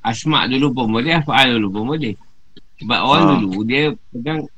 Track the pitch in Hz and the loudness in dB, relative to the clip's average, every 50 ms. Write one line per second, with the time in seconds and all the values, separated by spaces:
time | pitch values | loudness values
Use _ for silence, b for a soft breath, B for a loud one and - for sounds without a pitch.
0 | - 113 117 117 - 156 151 131 87 104 127 135 143 147 123 127 123 110 110 113 | -4 -6 -6 -4 -2 0 0 2 0 0 0 0 0 0 0 0 -2 0 0 0
1 | 123 160 165 165 147 147 120 127 135 127 120 117 107 101 95 104 110 123 151 160 | 0 0 0 0 0 2 2 4 4 4 4 0 0 -2 -4 -4 -4 -4 -4 -4
2 | 147 113 101 - - - - - - - - - - - - - - 107 120 - | -4 -6 -8 -10 -14 -20 -20 -20 -20 -20 -20 -20 -20 -20 -18 -12 -6 -4 -2 0
3 | 87 131 139 160 - 98 95 92 - 98 92 98 107 113 127 139 151 151 - - | 2 4 4 6 6 4 4 2 0 -2 -2 -4 -2 0 0 0 0 0 -2 -6
4 | - - - 120 117 147 160 156 147 - - | -14 -14 -12 -10 -6 -6 -6 -6 -8 -10 -14